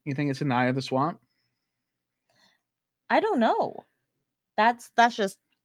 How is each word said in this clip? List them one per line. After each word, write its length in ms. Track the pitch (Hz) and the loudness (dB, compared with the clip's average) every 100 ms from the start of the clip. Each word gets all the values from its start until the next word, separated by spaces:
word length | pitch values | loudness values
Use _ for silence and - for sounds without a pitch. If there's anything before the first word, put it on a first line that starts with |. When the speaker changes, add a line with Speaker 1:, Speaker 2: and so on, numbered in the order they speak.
| 151 | -8
Speaker 1:
You 80 | |
think 160 | 139 147 | -4 -4
it's 120 | 127 | -2
in 80 | 147 | 0
the 60 | 123 | 0
eye 100 | 127 | 0
of 100 | 131 | -2
the 60 | |
swamp? 380 | 127 131 151 214 _ _ _ _ _ _ _ _ _ _ _ _ _ _ _ _ _ _ - | -2 -2 -2 -6 _ _ _ _ _ _ _ _ _ _ _ _ _ _ _ _ _ _ -2
Speaker 2:
I 100 | 254 | 0
don't 200 | 415 320 | 2 2
know. 460 | 226 427 - - - _ _ _ _ _ _ - | 2 0 -4 -8 -20 _ _ _ _ _ _ 0
That's, 340 | 220 233 - - | 2 0 -2 2
that's 200 | 240 233 | 2 2
just 220 | 196 - _ _ | -6 -6 _ _